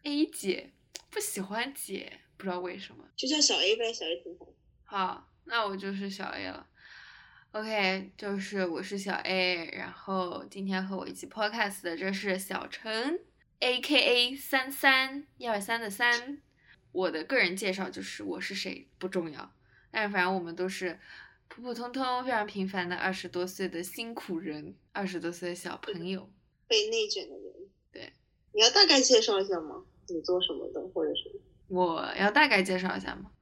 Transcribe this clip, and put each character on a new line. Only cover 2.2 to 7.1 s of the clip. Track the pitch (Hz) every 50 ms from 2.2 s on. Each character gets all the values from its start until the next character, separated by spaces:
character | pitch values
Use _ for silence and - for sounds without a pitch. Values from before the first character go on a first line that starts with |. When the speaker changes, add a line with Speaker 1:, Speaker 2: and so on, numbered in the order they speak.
| _ _ _
Speaker 1:
不 | - 196
知 | 190
道 | 180 180
为 | 180 175 185
什 | 196 190 - -
么。 | - - - _
Speaker 2:
就 | - -
叫 | 262 302 302
小 | - - 202
A | - 170 196 220
呗， | 226 233 226
小 | 233 - -
A | - -
挺 | 349 - 170 170
好。 | - - - - _ _ _ _ _ _
Speaker 1:
好， | - 202 196 185 180 - - - _ _ _ _
那 | - 233 233 220
我 | 202 196
就 | 190 196 196 196
是 | 196 196 196
小 | 196 196 190
A | - - - 98
了。 | 92 - - - _ _ - - - - - - -